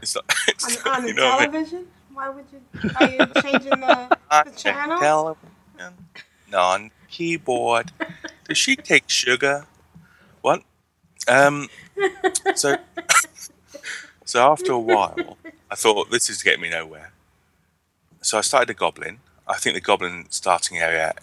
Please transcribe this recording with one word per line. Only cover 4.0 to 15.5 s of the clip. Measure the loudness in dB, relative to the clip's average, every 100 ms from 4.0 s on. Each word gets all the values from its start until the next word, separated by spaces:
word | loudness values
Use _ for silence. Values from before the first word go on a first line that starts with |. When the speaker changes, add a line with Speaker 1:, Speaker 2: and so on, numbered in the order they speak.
| 2 -4
Speaker 1:
<laughs> | _
On | 2
Speaker 2:
the | 2
Speaker 1:
the | -2
Speaker 2:
channel? | -4 -4 -4 0
Speaker 1:
television. | 2 2 0 -6 -16 _ _ -20 -20 -18 -20 -20 -20 _ _
No, | 2
on | 2 2 -4 _ _
keyboard. | -8 -4 -4 -2 -2 0 0 -2 -8 -12 -12 -18 -18 -4
Does | -2
she | 0
take | 0 -2 -4 -2
sugar? | -2 0 0 0 -2 -6 _ _ -20 _ _ _ _
What? | 0 0 -4 _ _ _ _ _ 2
Um. | 6 6 4 -6 -14 -16 -4 -4 -2 -4 -2 -2 0
So, | 0 -2 -4 -14 0 0 0 -8 -20
<laughs> | _ _ -18 -14 -14 -16 _
so | -2 4 6
after | 6 2
a | 0
while, | 2 2 2 -2 -10 -12 -20